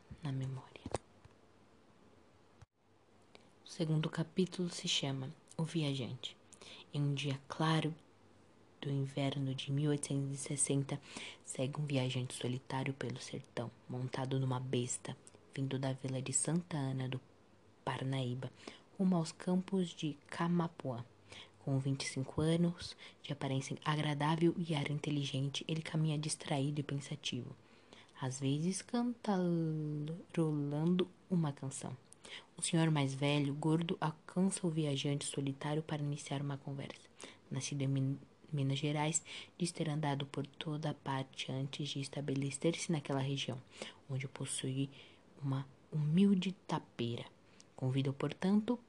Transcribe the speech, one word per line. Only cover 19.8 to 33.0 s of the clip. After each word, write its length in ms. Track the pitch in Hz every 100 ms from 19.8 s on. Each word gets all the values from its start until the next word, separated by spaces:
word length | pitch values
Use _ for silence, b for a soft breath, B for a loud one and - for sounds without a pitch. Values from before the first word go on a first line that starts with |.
| 170
de 260 | - 156 143 -
Camapuã. 760 | - 170 175 165 - 135 120 120 - B B B - -
Com 140 | 135
vinte 240 | 135 135
e 60 | -
cinco 320 | 135 135 -
anos, 540 | 156 170 170 175 - - B B
de 100 | -
aparência 420 | 143 135 135 - 160
agradável 720 | - 151 151 143 151 160 170 165
e 200 | 165 147
ar 160 | 139
inteligente, 720 | 147 - 147 139 135 139 - -
ele 140 | 160
caminha 340 | - 160 156 151
distraído 640 | 156 - - 147 139 147
e 40 |
pensativo, 720 | 139 143 - 151 - 123 120 131 B B B B B -
às 180 | 135 131
vezes 440 | 135 147 175 185
cantarolando 2250 | - 240 240 240 - 185 180 170 160 156 151 151 147 170 - 165 156 151 143 147 165 180 185 - -
uma 240 | 180 151
canção. 460 | 139 135 - - 127 - - B B B -
O 60 |
senhor 260 | - 165 160
mais 240 | 151